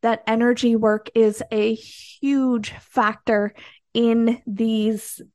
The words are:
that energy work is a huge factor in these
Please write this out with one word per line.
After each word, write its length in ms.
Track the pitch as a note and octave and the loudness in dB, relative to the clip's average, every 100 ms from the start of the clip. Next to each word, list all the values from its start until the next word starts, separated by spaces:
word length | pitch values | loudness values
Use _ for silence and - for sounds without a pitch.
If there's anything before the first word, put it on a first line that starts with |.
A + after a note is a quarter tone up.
that 220 | A#3 A3+ - | -2 -2 -2
energy 480 | A3+ A#3+ A#3+ A#3+ | 0 2 2 2
work 340 | A3+ A3 G#3+ - | 2 2 0 -2
is 260 | A3+ A3 G#3 - | 2 2 0 -6
a 220 | G#3+ G#3+ | -2 -2
huge 960 | A3 - - - - C#4 C#4 C4 A#3+ G#3 | -2 -8 -20 -20 -8 -2 0 0 -2 -4
factor 800 | - _ - G#3+ A3 - G#3+ G#3 - - - _ | -14 _ -2 -2 -2 -2 0 0 -6 -20 -20 _
in 480 | A3+ A#3 A3+ A#3 A#3+ | 0 2 2 2 -2
these 800 | - G3+ A3+ A3 G#3+ G#3+ - - - | -6 -4 -2 0 0 -2 -8 -18 -20